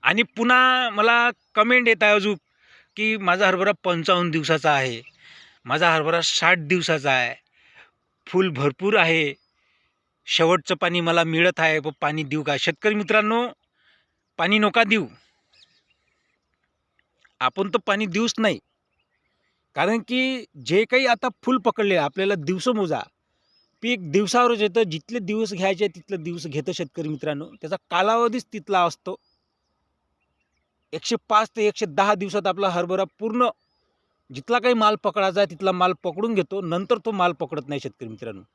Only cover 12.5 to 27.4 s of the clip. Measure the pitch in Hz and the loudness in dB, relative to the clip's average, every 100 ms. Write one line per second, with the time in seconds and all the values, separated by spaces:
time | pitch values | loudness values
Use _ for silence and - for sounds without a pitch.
12.5 | 143 - 160 214 214 196 214 214 226 240 | -2 -2 -2 -2 -2 0 0 2 0 -2
13.5 | - _ _ _ _ _ _ _ - 165 | -8 _ _ _ _ _ _ _ -6 0
14.5 | 214 214 214 226 220 135 - _ _ _ | 2 2 2 2 0 -2 -10 _ _ _
15.5 | _ _ _ _ _ _ _ _ _ _ | _ _ _ _ _ _ _ _ _ _
16.5 | _ _ _ _ _ _ _ _ _ 127 | _ _ _ _ _ _ _ _ _ -4
17.5 | - 196 208 - 202 214 175 226 - 220 | -2 -2 -2 -2 -2 -2 -2 -2 0 0
18.5 | 127 _ _ _ _ _ _ _ _ _ | 0 _ _ _ _ _ _ _ _ _
19.5 | _ _ - 165 226 - 247 262 262 214 | _ _ -2 0 0 -4 -2 -2 -4 -10
20.5 | 151 117 175 226 254 262 233 254 - - | -16 -2 0 2 2 2 0 -2 -6 -2
21.5 | 254 208 208 202 185 147 - 196 196 143 | 0 0 0 0 2 0 -2 -2 -2 -2
22.5 | 185 254 220 185 139 101 _ _ _ _ | -2 0 -2 -2 -4 -6 _ _ _ _
23.5 | _ _ _ 226 240 175 165 202 240 247 | _ _ _ -4 -4 0 0 2 2 2
24.5 | 233 208 185 214 156 - 233 185 214 220 | 2 0 0 -2 -2 -8 -8 -4 -4 -4
25.5 | 190 190 185 208 175 - 196 160 175 156 | -2 -2 0 -4 -4 -10 -10 -8 -10 -8
26.5 | 143 147 175 156 - 156 151 151 147 | -6 -6 -6 -8 -8 -8 -6 -6 -6